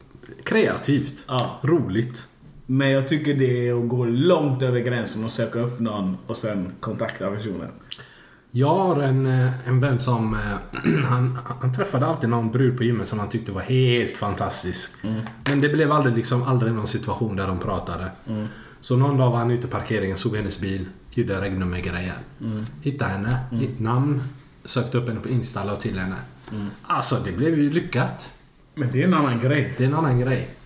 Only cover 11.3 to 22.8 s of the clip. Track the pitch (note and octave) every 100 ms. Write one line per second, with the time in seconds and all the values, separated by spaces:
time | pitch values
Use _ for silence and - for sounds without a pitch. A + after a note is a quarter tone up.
11.3 | B2+ - B2+ B2+ B2+ G3 B2+ D#3 D#3+ A#2
12.3 | A#2+ A2+ B2+ B2+ B2 A#2+ A2+ F#2+ A2 G2+
13.3 | A2+ A2 F#2 F2+ B2+ B2+ A#2+ G#2+ - G2+
14.3 | F#2 F#2+ - F2+ F2 - - G#2+ A2 A2+
15.3 | - - C#3+ D3 D3+ D3 D3+ C3+ A2+ -
16.3 | B2 B2+ B2+ A2+ A2+ G#2+ G#2+ - - A2
17.3 | F#2+ F#2+ F2+ G2+ F#2 F2 E2+ F#2 - -
18.3 | G#2+ A2+ - - - - B2+ C#3 C3+ B2
19.3 | A#2+ A#2 B2 B2 G2+ F#2 G#2+ F#2+ F#2+ A2+
20.3 | G#2+ G2 - G2 G2 F#2 - - - F#2+
21.3 | F#2+ G2 F#2+ F2+ F2+ F2+ F2 F2+ D#2+ -
22.3 | - A2 G#2+ A2+ -